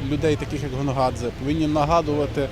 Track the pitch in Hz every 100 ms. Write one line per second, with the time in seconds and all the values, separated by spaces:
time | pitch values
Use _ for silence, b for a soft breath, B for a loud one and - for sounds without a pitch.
0 | 135 143 156 151 139 147 143 127 143 131
1 | 127 120 120 - 135 160 151 151 143 170
2 | 156 147 143 147 135